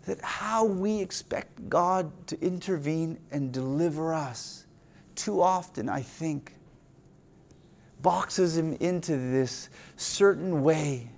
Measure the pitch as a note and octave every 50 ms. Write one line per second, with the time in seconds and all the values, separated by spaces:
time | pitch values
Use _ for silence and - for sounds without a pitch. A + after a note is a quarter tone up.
0 | - - F#3+ - - - - - G3+ G#3+ A3 A3+ A3 A3 G3 F#3 F#3 G#3 G#3+ G#3+
1 | F#3+ F3+ - - - - - - - - - - - G2 - E3 F3 F3+ F#3 F#3+
2 | F3+ D#3 - - - - E3 - - F#3 F3+ F3+ - - F#3+ D#3+ C#3 D3 D#3 D#3+
3 | E3 D#3+ D#3+ - - - - D3 C#3 C3 B2+ C3 C3 C3 C#3 D3 E3+ E3+ D3 D#3
4 | D#3+ E3 D#3+ D#3+ D3 C3 A#2 - - - - - - - - - - - - -
5 | - - - - - - G#3 F#3 F3+ F#3 F#3 F3+ E3+ - - - - - - C#3
6 | B2 - - - D#3+ E3 D3+ C#3+ - - - - - - - - - - - -
7 | - - - - - - - - - - - - - - - - - - - -
8 | C3+ F3+ F#3+ F#3 F#3+ - - - F#3 F3 D#3+ E3 D#3+ D#3+ - - - F3 F3+ F3
9 | E3 - D#3+ C3+ B2+ B2+ B2+ C3 C3 B2 - - - - - - - - - -
10 | - - - - G3 G3+ G3 - - F#3 F3 D3+ C3+ D3+ D#3+ D#3 D3+ D3 C#3 B2
11 | A#2 - -